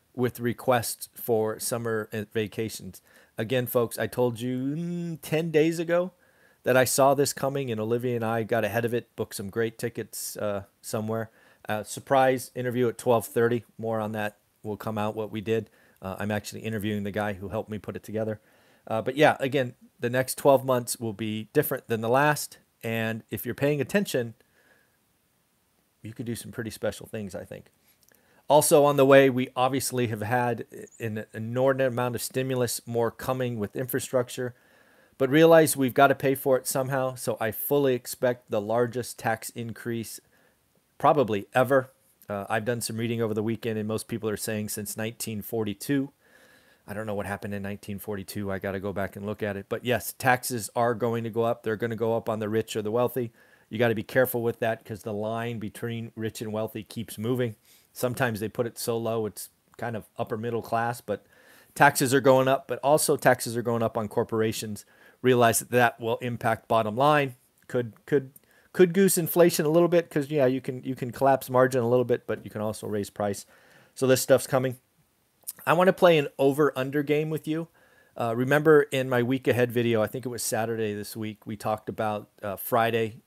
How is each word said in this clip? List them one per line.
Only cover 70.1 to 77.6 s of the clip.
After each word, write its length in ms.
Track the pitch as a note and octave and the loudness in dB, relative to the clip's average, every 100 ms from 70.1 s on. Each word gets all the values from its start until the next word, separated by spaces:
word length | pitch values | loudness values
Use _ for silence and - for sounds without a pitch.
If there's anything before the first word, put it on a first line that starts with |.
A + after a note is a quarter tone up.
'cause, 180 | D#3 C#3 | -2 -2
yeah, 160 | D3+ B2+ | 2 2
you 160 | C3 | 2
can, 220 | B2+ B2+ | -4 -8
you 100 | C3+ | -8
can 180 | B2+ B2+ | -6 -8
collapse 380 | - C3+ C3+ - | 0 4 4 2
margin 320 | B2 B2+ B2+ | 4 4 4
a 80 | A#2 | 2
little 160 | B2+ A#2+ | 2 2
bit, 220 | A#2+ - | 0 -2
but 180 | G#2+ G#2 | -8 -8
you 60 | |
can 100 | G#2+ | -6
also 240 | G#2+ G#2 G#2+ | -6 -6 -6
raise 240 | G#2 G2 | -4 -4
price. 380 | - G#2 G2+ - _ _ - _ - | -4 -4 -4 -10 _ _ -20 _ -2
So 100 | C3 | 2
this 160 | B2+ | 4
stuff's 240 | - B2+ - | 4 2 4
coming. 320 | C3+ C3 B2 _ _ _ _ _ _ - - - | 0 0 -6 _ _ _ _ _ _ -16 -6 0
I 80 | |
wanna 200 | D#3 F#3 | 4 4
play 240 | F3+ F3+ D#3+ | 6 6 6
an 100 | C#3+ - | 2 0
over-under 640 | C#3 C3+ D3 C3 C3+ D3 | 2 4 2 0 -2 -2
game 280 | C#3+ D3 D#3 | 0 -2 -2
with 180 | D#3 D#3+ | -4 -4
you. 220 | D#3 | -6